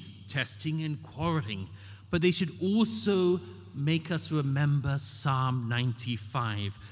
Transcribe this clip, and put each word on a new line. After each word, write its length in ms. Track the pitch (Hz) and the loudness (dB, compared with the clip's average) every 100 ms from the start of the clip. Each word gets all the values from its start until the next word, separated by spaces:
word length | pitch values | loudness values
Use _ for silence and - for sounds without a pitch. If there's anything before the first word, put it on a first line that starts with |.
| - - - | -12 -16 -6
testing 540 | 139 - - 156 160 | -4 -4 -4 -4 -2
and 200 | 156 139 | -4 -6
quarreling, 680 | - - 170 160 107 98 98 - - - - | -8 -4 0 0 -2 -6 -8 -12 -18 -18 -4
but 100 | - | 2
they 100 | 180 | 4
should 220 | 170 175 - | 4 -2 0
also 800 | 185 214 220 220 208 196 180 180 - - - | 2 4 4 2 2 4 4 4 -2 -14 -12
make 360 | 135 143 165 160 | -2 2 2 2
us 200 | 165 - | -2 0
remember 680 | 156 139 139 147 143 139 139 | 0 2 4 4 4 2 -2
Psalm 680 | - - 147 131 131 127 117 | -2 -2 0 2 2 0 0
ninety-five, 1080 | 120 123 113 110 113 101 135 117 101 101 - - | 2 2 0 -4 -4 -2 -2 -2 -2 -4 -6 -16